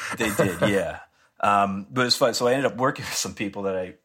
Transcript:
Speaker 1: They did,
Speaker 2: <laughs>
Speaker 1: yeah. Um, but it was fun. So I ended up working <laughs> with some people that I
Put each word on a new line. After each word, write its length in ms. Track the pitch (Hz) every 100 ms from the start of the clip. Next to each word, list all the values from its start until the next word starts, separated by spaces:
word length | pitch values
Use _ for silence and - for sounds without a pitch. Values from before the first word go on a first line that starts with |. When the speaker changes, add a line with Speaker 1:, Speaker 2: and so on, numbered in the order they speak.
| - -
Speaker 1:
They 120 | 110
did, 300 | 104 104 85
Speaker 2:
<laughs> 60 | 104
Speaker 1:
yeah. 300 | 98 82 - - _ _ -
Um, 480 | 104 101 101 98 98
but 120 | 131
it 40 | 123
was 100 | 113
fun. 180 | 127 107
So 100 | 123
I 80 |
ended 180 | 131 135
up 60 | 98
working 280 | 131 135 117
<laughs> 40 |
with 60 | -
some 180 | 101
people 300 | 92 101 101
that 120 | 98 95
I 200 | 92 -